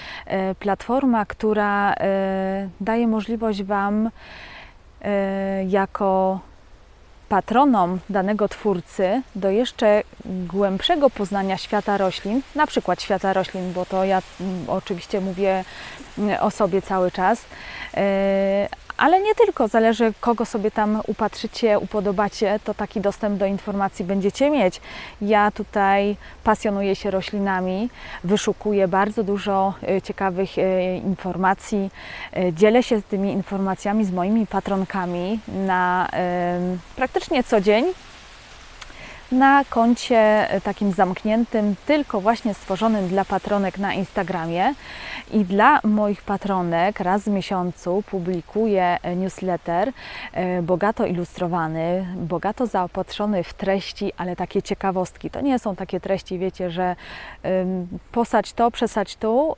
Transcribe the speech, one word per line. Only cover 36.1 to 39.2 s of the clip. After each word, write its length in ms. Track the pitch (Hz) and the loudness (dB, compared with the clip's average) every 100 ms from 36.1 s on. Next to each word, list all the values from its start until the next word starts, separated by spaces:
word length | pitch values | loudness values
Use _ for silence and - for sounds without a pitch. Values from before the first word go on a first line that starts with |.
em, 680 | - 180 180 175 175 180 180 - - | 0 -2 0 0 0 -2 -4 -8 -4
praktycznie 480 | 262 381 - 302 | -2 -2 -2 0
co 160 | 240 226 | 2 2
dzień 240 | 196 214 330 370 - - - - - - - - - - - - | 4 4 4 -2 -10 -20 -20 -20 -20 -20 -20 -18 -18 -18 -18 -16